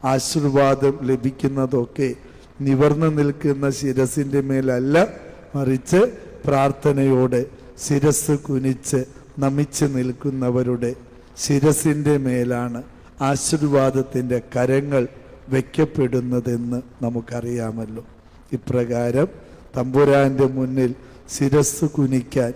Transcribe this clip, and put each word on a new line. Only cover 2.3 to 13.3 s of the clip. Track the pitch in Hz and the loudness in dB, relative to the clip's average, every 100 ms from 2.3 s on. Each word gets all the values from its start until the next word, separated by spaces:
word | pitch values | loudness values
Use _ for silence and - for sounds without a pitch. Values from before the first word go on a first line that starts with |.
| - - - 139 | -20 -20 -6 0
നിവർന്നു | 135 147 147 160 151 | 4 4 4 0 2
നിൽക്കുന്ന | 143 143 151 139 139 135 | 0 0 -2 0 -2 -2
ശിരസിൻ്റെ | 143 131 131 151 139 139 135 | -4 0 0 -2 -2 -2 0
മേലല്ല, | 135 131 123 131 156 208 - - - - | -2 0 -2 2 2 2 -2 -18 -20 -12
മറിച്ച് | 143 135 131 - 175 240 226 - - - | -6 -2 -2 2 2 2 0 -18 -10 -2
പ്രാർത്ഥനയോടെ | 139 139 139 151 139 135 127 127 123 143 - - - | 2 2 2 0 2 4 4 4 0 -2 -10 -20 -14
ശിരസ് | - 143 147 143 - 143 - | -2 2 2 2 0 -2 -2
കുനിച്ച് | 135 131 127 - 139 127 - - - | -2 -2 -4 -2 -4 -4 -12 -18 -4
നമിച്ച് | 135 139 147 - 147 135 | -2 0 -2 0 -2 0
നിൽക്കുന്നവരുടെ | 127 123 147 131 123 123 123 123 120 127 - - - - | -4 -4 -6 -4 -2 0 0 -2 -4 -6 -14 -20 -20 -12
ശിരസിൻ്റെ | - 143 143 147 160 147 147 147 131 | -2 2 2 2 0 0 2 0 0
മേലാണ് | 123 123 120 120 120 - - - - 135 | -2 0 -2 -4 -8 -12 -20 -20 -4 -2